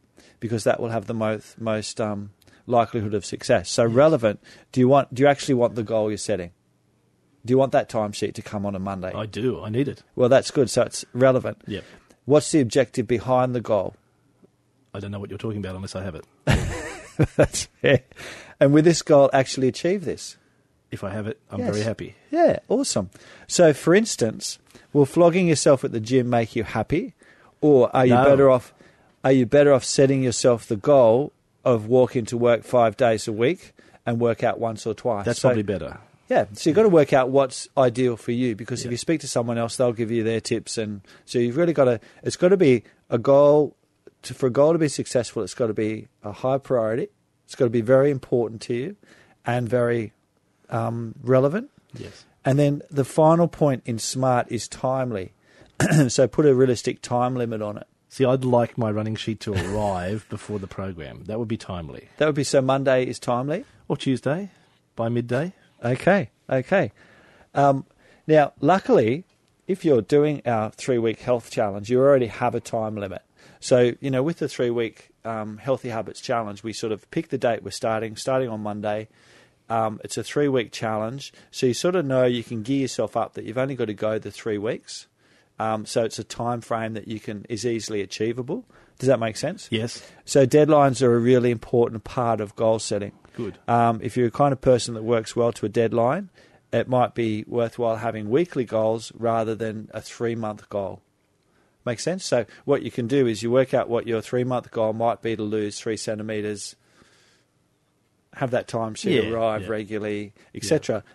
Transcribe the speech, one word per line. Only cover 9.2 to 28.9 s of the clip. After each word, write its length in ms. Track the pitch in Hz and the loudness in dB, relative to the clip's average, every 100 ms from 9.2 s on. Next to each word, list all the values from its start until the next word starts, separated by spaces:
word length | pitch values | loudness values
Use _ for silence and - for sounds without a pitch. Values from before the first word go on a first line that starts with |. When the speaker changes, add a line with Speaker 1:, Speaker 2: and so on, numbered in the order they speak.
| 107 | -10
Speaker 2:
do. 360 | 107 123 95 | -4 -4 -4
I 60 | 101 | -6
need 180 | 113 143 | -4 -4
it. 140 | - _ | -6 _
Speaker 1:
Well, 140 | - 123 | 0 4
that's 220 | 131 - | 4 4
good. 180 | 151 120 | 0 0
So 140 | - | 2
it's 220 | 113 - - | 0 -4 -10
relevant. 480 | 123 131 127 131 - - | 2 4 4 -2 -10 -12
Speaker 2:
Yep. 180 | 98 - - _ _ - | -12 -12 -20 _ _ 2
Speaker 1:
What's 260 | 147 - | 2 4
the 80 | 160 | 2
objective 460 | 120 143 123 - 107 | 2 2 0 -2 -2
behind 460 | 117 131 127 127 | -2 0 0 2
the 80 | 123 | -2
goal? 340 | 107 104 95 - _ _ _ _ _ _ _ _ _ | -2 -2 -2 -10 _ _ _ _ _ _ _ _ _
Speaker 2:
I 60 | 104 | -14
don't 100 | 101 | -10
know 80 | 101 | -10
what 120 | 101 | -12
you're 80 | 98 | -10
talking 200 | 113 104 | -8 -8
about 160 | 95 | -8
unless 220 | 92 95 92 | -10 -10 -10
I 60 | |
have 100 | 95 80 | -10 -12
it. 100 | - _ - | -18 _ -2
Speaker 1:
<laughs> 880 | 107 - - - - - - 143 - | 0 -2 -8 -12 -16 -12 -2 -2 2
That's 280 | 139 - - _ | 0 0 -10 _
fair. 220 | 151 131 _ - - - - - | 2 2 _ -20 -18 -18 -12 2
And 120 | 139 | 4
will 100 | 151 | 6
this 200 | 160 165 | 6 2
goal 280 | - 147 135 | 4 6 6
actually 360 | 135 127 - 131 | 4 0 0 -2
achieve 360 | - 170 196 | 0 -2 -2
this? 320 | 143 - - - _ _ _ _ - | -4 -8 -10 -20 _ _ _ _ -16
Speaker 2:
If 140 | 117 | -12
I 60 | 101 | -8
have 160 | 104 107 | -8 -8
it, 100 | - - | -10 -12
I'm 100 | 104 | -8
Speaker 1:
Yes. 100 | - | -4
Speaker 2:
very 140 | 104 | -2
happy. 320 | 110 - - - - | -4 -6 -10 -16 -6
Speaker 1:
Yeah, 260 | 311 330 - - | 2 2 2 -2
awesome. 420 | 233 277 - 92 - - - - | -2 0 -4 -6 -10 -20 -20 -6
So, 260 | - 165 | 4 6
for 220 | 139 - | 6 4
instance, 640 | 190 226 - 110 104 - - _ - _ | 4 2 -2 -2 -4 -10 -12 _ -20 _
will 140 | 147 139 | 2 2
flogging 400 | 165 170 175 175 | 6 4 6 2
yourself 380 | 151 156 139 | 4 4 4
at 80 | - | 2
the 80 | 117 | -6
gym 280 | 110 131 123 | 0 2 2
make 280 | 120 113 120 | 0 0 -4
you 80 | |
happy? 500 | 104 117 107 156 254 - _ _ _ - | -4 -4 -2 -2 -4 -14 _ _ _ 0
Or 340 | 151 135 117 | 4 6 6
are 100 | 131 | 4
you 100 | 127 | 4
Speaker 2:
No. 100 | 120 | 6
Speaker 1:
better 260 | 139 135 135 | 6 6 6
off, 240 | 127 - _ _ | 6 0 _ _